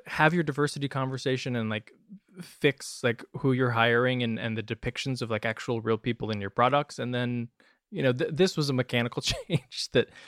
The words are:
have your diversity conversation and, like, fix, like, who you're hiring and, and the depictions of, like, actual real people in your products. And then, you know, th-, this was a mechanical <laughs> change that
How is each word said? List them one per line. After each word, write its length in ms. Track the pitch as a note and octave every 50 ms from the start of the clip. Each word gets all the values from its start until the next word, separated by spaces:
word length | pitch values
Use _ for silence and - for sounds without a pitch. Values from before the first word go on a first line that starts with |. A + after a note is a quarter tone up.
| -
have 280 | - - - D#3 D#3+ E3+
your 100 | F3 D#3+
diversity 440 | D3 C3+ C#3 D3 C#3+ - C#3+ C#3 C3+
conversation 680 | - C#3 C3+ C3 C3 B2+ - C3+ C3 B2+ - C3+ B2
and, 140 | A#2 A2+ A2
like, 240 | A2 G#2+ - - - _ _ - F#3+ - _ _ F#3+ F3+
fix, 600 | E3+ - - - - C#3+ C3 - - - - - -
like, 200 | A#2+ A2+ - - - - -
who 140 | - C3+ C3
you're 180 | B2 C3 B2
hiring 500 | A#2 A#2 A2+ A#2+ A#2 A#2+ B2+ B2+ B2+ B2 B2
and, 140 | A2+ A2+ -
and 200 | A#2+ A#2 A2 A2
the 60 | G#2+
depictions 580 | - A#2 - - - - - - C#3 C3 B2
of, 80 | B2 A2
like, 160 | A2+ G#2 -
actual 360 | A#2 A2 - - - A#2+ A2+
real 160 | A2 A#2 A2+ G#2
people 320 | - B2 A#2 - - G#2+
in 100 | A2 G#2
your 100 | G2+ G2
products. 500 | - - A#2+ B2+ C#3 C#3+ D3 - - -
And 140 | B2 B2 B2
then, 360 | B2 B2 A#2+ B2 A#2+ A#2 A#2 _ _ _ _ _ _ _ -
you 100 | G#3+ E3
know, 120 | C#3 C3 B2
th-, 160 | B2+ D#3+ -
this 240 | D#3 C3 F#3 F#3+ -
was 140 | E3 D3+ C#3
a 40 | C3+
mechanical 480 | B2+ B2+ - - A#2+ A#2 A#2 - -
<laughs> 280 | - - - - - -
change 400 | F3+ B2+ - - - - - -
that 160 | - B2+ - - - - -